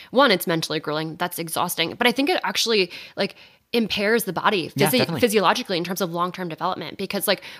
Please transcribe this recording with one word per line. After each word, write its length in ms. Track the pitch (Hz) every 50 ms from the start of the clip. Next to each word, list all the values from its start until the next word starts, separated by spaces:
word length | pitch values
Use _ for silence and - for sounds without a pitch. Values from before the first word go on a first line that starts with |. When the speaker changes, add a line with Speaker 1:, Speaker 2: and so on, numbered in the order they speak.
| - -
Speaker 1:
one, 200 | - 240 285 254
it's 160 | 196 180 -
mentally 320 | 185 165 165 160 - 156 160
grueling. 360 | 156 151 147 151 156 160 151
That's 200 | - 175 180 - -
exhausting. 560 | 170 160 - - 147 180 - - 165 170 -
But 120 | - 240
I 40 | 240 -
think 160 | - 277 330
it 100 | 370 - -
actually, 480 | 185 202 - - 226 226 202 185 175 - - - - -
like, 180 | - 202 - - - - - _ _ _ _
impairs 520 | - 240 226 185 - 202 202 208 233 240 208
the 100 | 190 170
body 380 | 175 - 196 214 185 151 - -
Speaker 2:
Yeah, 120 | 233 202
Speaker 1:
physi-, 100 | - -
Speaker 2:
definitely. 240 | 247 214 175 165 143
Speaker 1:
physiologically 560 | 247 226 202 214 185 165 214 247 247 - 190
in 60 | 160 170
terms 180 | 175 185 -
of 100 | 202 170
long-term 380 | 165 170 175 180 175 185 185 175
development, 480 | 156 - 160 180 - - 165 - -
because, 300 | - 196 185 - 202 -
like, 160 | - 190 - - - - -